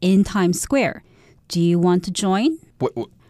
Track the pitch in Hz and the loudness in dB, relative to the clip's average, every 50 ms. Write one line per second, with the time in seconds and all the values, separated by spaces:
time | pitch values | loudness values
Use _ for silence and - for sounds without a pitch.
0 | - 185 190 190 196 - - 208 180 170 175 - - - 277 277 233 - - - | 0 2 4 4 2 2 0 0 0 0 0 -2 -4 -2 0 0 0 -2 -4 -8
1 | - _ _ _ _ _ - _ _ _ - 175 170 170 175 175 170 180 175 180 | -18 _ _ _ _ _ -20 _ _ _ -2 0 2 2 2 2 2 2 2 2
2 | 180 - 180 - 208 190 190 196 233 320 320 320 - _ _ _ 127 - - - | 0 -4 -6 -4 -2 -2 -2 0 0 -2 -2 -4 -12 _ _ _ -4 -4 -4 -6
3 | 117 - _ _ _ | -10 -10 _ _ _